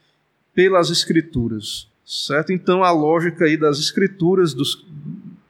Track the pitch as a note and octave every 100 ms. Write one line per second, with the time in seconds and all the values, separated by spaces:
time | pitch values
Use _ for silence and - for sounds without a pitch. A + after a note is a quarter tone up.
0 | _ _ _ _ _ - F#3 F#3 D#3 E3+
1 | - D#3+ D#3 B2+ A#2 A2 G2+ - - _
2 | - - - D3 D#3 F#3+ D3+ F#3 F#3 E3
3 | D3+ E3 F3 D#3 E3 D#3 D3+ C#3+ D#3 -
4 | F#3+ - E3 F#3+ F3 C3+ C#3 - - D3+
5 | D3 - - - _